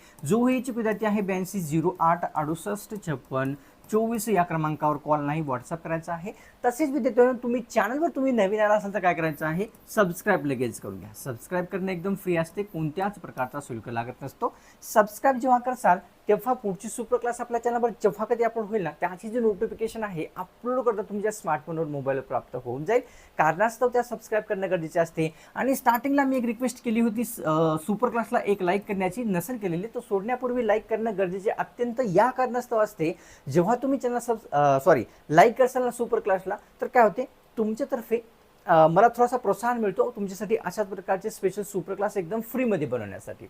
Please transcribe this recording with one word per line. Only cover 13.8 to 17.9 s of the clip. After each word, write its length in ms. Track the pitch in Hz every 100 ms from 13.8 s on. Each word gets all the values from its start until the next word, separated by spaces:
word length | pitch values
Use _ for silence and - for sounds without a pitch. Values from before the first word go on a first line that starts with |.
| 113
लागत 320 | 117 120 123
नसतो. 340 | 135 - 247 - - -
सबस्क्राईब 560 | - 233 202 - 277 254
जेव्हा 220 | 254 247
करसाल 380 | 254 240 202 185 - _ -
तेव्हा 260 | 208 247
पुढची 360 | 247 202 175 220
सुपर 280 | - 220 240
क्लास 240 | 240 226
आपल्या 220 | 240 233
चॅनलवर 260 | 240 240
जेव्हा 360 | 233